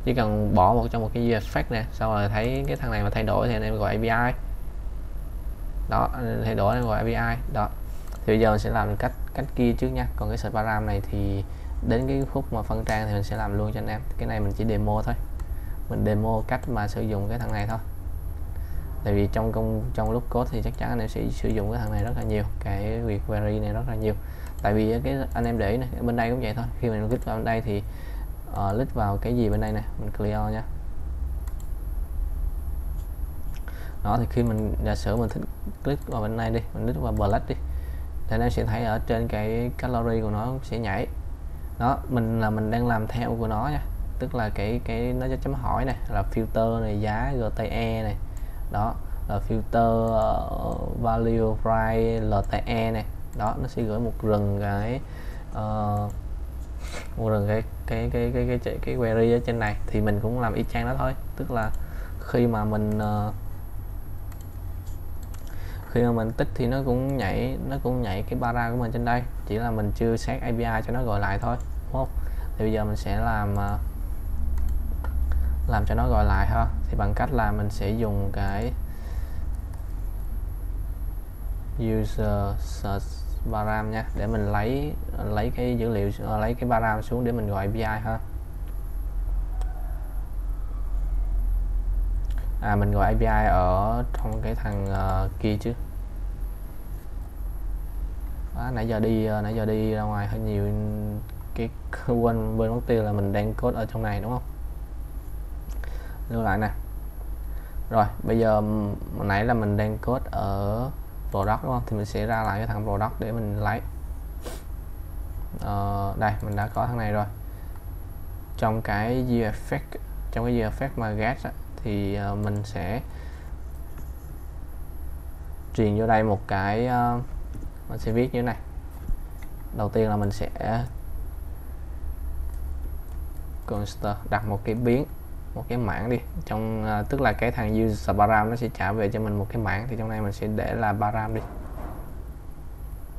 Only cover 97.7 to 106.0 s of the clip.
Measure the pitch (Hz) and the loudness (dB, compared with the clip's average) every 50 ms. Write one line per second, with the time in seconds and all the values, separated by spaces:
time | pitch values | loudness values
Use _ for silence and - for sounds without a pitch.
97.7 | - - - - - - - - - - - - - - - - - 117 120 127 | -4 -4 -4 -6 -4 -4 -4 -4 -4 -6 -6 -6 -6 -6 -6 -6 -4 -4 -4 -2
98.7 | 127 113 110 113 113 107 110 110 113 110 110 107 107 107 104 104 110 113 107 107 | -2 -2 0 0 2 2 2 4 4 2 2 2 2 0 0 0 0 0 0 0
99.7 | 107 107 107 110 107 107 107 107 107 101 101 104 107 107 107 110 104 101 101 104 | 2 2 2 0 0 0 0 -2 0 -2 -2 -2 -2 -2 -2 0 0 0 0 0
100.7 | 107 104 104 107 107 104 104 107 107 107 - - - - - - - - 117 117 | 0 0 0 -2 -2 -2 -2 -2 -4 -4 -6 -6 -8 -8 -8 -6 -4 -4 -4 -4
101.7 | - - - - - - - - 123 117 117 117 113 113 110 110 110 113 113 110 | -4 -8 -8 -8 -8 -4 0 2 2 4 4 4 4 2 0 0 2 2 2 2
102.7 | 117 120 120 - 120 113 107 107 104 101 101 98 101 104 104 110 113 - 123 123 | 2 0 2 2 2 4 4 2 2 2 2 2 2 2 2 0 0 0 0 0
103.7 | 127 120 110 107 - 110 113 104 101 101 101 113 123 123 - - - - - - | 0 0 -4 -2 -2 -2 -2 0 -2 -2 -2 -2 -2 -2 -4 -6 -8 -6 -6 -6
104.7 | - - - - - - - - - - - - - - - - - - - - | -6 -8 -8 -8 -8 -8 -8 -6 -8 -8 -8 -8 -8 -8 -8 -8 -8 -8 -8 -6
105.7 | - - - - - - | -6 -6 -6 -6 -6 -6